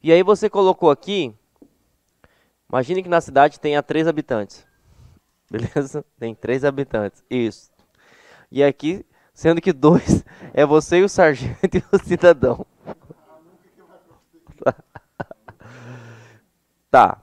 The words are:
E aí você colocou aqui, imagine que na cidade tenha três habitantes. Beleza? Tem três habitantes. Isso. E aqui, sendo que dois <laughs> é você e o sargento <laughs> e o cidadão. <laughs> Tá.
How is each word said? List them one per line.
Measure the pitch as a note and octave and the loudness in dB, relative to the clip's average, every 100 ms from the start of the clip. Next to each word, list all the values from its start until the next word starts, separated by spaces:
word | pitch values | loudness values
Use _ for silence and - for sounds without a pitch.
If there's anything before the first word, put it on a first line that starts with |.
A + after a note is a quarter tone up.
E | D3+ | 4
aí | E3 | 4
você | F#3 G3+ G#3+ | 4 0 0
colocou | F#3+ F#3+ F#3 E3+ | 0 0 2 0
aqui, | C#3 - G3+ C3+ G#2+ _ _ _ _ _ _ _ _ _ _ _ _ _ | 0 -4 -6 -6 -12 _ _ _ _ _ _ _ _ _ _ _ _ _
imagine | B2 C3 F#3 | -6 -4 -6
que | F3+ | -2
na | E3+ | -2
cidade | - C3+ D3 - | 0 2 2 0
tenha | D3+ D3 | -4 -4
três | - D#3 D#3+ | -2 -4 -2
habitantes. | D3+ D3+ A#2 G2+ - _ _ _ _ - _ _ _ _ | -4 -6 -6 -8 -16 _ _ _ _ -20 _ _ _ _
Beleza? | G#2+ A#2+ - C3+ D3 - _ | -10 -6 -6 -6 -10 -14 _
Tem | A#2 | -14
três | A2 G#2+ C3 C#3+ | -12 -6 -2 -2
habitantes. | C3+ C#3 A2 G#2 _ _ | -4 -6 -6 -6 _ _
Isso. | B2 A2+ - _ _ _ _ _ _ _ _ _ | -4 -4 -6 _ _ _ _ _ _ _ _ _
E | C3+ | 0
aqui, | C#3+ - D3 G3 - _ _ | 0 0 -8 -8 -12 _ _
sendo | _ D#3+ E3 | _ 0 0
que | F#3+ | -2
dois | C#3+ D3 E3 - - - - | 2 4 4 2 -2 -2 -20
<laughs> | - - | -8 0
é | C#3+ | 2
você | D3+ D3+ F3 | 2 2 0
e | |
o | G3 | 0
sargento | - E3 C3 B2+ - | 2 0 0 -8 -6
<laughs> | F#3+ - | -4 -4
e | - | -2
o | G3 | -4
cidadão. | - F3 F3 D#3 B2+ A#2+ - _ - - _ - _ D#4 _ F#3 _ _ _ _ _ _ _ _ _ - - | -2 2 4 4 0 -4 -10 _ -20 -20 _ -20 _ -20 _ _ _ _ _ _ _ _ _ _ _ -6 -6
<laughs> | - _ - _ _ - - - - A2+ B2 A#2+ B2 A#2 A#2 - _ _ _ _ _ _ | -6 _ -20 _ _ -18 -18 -20 -20 -20 -20 -20 -20 -20 -20 -20 _ _ _ _ _ _
Tá. | C3 G2 - | 4 4 0